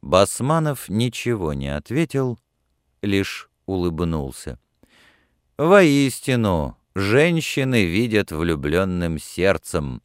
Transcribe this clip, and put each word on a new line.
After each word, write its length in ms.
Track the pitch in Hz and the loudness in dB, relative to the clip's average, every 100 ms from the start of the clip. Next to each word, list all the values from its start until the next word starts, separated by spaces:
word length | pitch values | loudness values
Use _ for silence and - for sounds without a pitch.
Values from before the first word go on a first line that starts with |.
Басманов 880 | - 87 98 - 127 165 156 139 - | 2 4 4 0 -2 0 0 -4 -4
ничего 640 | 101 123 113 - 117 85 | -2 -2 -2 -4 -2 -2
не 200 | 69 69 | -4 -4
ответил, 640 | 73 - 127 165 139 131 117 _ _ _ _ _ _ | -6 -6 -4 -2 -2 -4 -6 _ _ _ _ _ _
лишь 480 | 101 98 98 - - _ | -2 0 -2 -6 -16 _
улыбнулся. 920 | - 95 87 80 87 80 69 64 - 64 _ _ _ _ _ _ _ _ _ _ | -6 -2 -2 -2 -4 -4 -6 -10 -14 -16 _ _ _ _ _ _ _ _ _ _
"Воистину, 1200 | 151 202 175 143 139 - - 127 110 87 69 - _ | 4 6 8 4 2 -2 -2 2 2 2 -2 -8 _
женщины 880 | - 98 117 160 165 - - 135 123 92 | -4 2 4 4 2 -2 -4 0 2 2
видят 460 | 87 120 107 98 | 0 0 0 0
влюблённым 840 | 78 85 80 69 82 95 90 85 80 | -2 -2 0 0 0 0 -2 -2 -4
сердцем 840 | - - 92 82 - 85 71 60 | -8 -2 0 0 -2 -6 -6 -10